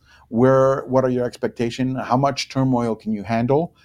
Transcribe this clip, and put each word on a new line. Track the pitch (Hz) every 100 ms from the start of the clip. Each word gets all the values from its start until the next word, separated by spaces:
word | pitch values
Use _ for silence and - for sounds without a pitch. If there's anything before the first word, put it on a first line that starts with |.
| _ - _
Where, | 110 131 135 135 135 -
what | 127
are | 127
your | 123 123
expectations? | - 117 - 117 123 127 131
How | 104 120
much | 139 139 -
turmoil | 139 131 123 117 107
can | 110
you | 107
handle? | 98 113 123 139 170 -